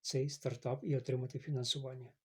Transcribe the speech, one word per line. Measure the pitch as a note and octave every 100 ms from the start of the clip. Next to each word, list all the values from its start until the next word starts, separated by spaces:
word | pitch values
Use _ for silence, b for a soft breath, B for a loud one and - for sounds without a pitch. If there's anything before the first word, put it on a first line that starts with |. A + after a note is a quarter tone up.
цей | - C3+ C#3+
стартап | - B2+ - B2 C3+
і | - C#3
отримати | A#2+ B2+ B2+ C#3+
фінансування. | - C#3 B2 D3 C3 C3 B2 _